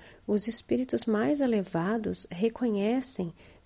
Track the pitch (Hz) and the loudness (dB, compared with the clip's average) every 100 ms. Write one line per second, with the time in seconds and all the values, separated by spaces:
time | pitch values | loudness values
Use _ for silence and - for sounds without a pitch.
0 | - - - 208 233 - - 240 262 233 | -14 -12 -2 0 0 -4 -2 -2 0 -2
1 | 226 214 254 285 262 214 185 165 180 226 | 0 2 2 2 2 2 0 -2 0 0
2 | 202 180 - 175 226 - 247 202 208 262 | -2 -4 -6 -2 -2 0 0 2 2 0
3 | 262 - 170 - - - | -2 -4 -6 -8 -20 -16